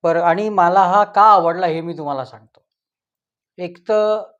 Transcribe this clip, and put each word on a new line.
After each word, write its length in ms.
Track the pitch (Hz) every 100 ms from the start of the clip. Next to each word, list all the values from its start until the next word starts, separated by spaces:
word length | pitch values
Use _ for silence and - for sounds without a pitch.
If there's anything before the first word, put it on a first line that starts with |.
बरं, 200 | 170 165
आणि 260 | 175 170 214
मला 320 | 202 175 185
हा 240 | 180 196
का 180 | 202 -
आवडला 440 | 214 202 165 170 185
हे 140 | 160
मी 180 | 170 160
तुम्हाला 260 | 147 139
सांगतो. 420 | 127 110 _ _ _ _ _ _ _ _ _ _ _ -
एक 300 | 180 175 -
तर 440 | 214 214 214 - _